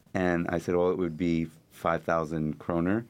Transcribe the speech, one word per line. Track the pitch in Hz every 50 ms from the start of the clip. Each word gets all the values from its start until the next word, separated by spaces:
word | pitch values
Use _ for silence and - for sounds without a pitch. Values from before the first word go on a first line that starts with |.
| - _ -
and | 98 90 90 87 85 87 -
I | 87 85
said, | 85 - 90
"Well, | 87 87 90
it | 90 92
would | 92 85 78
be | 78 90 85 82 82 82 80 - - _ _
five | - - - 85 82 80
thousand | - - 85 82 80 76 82 80 78 78 76 -
kroner, | - - 87 85 85 90 104 117 120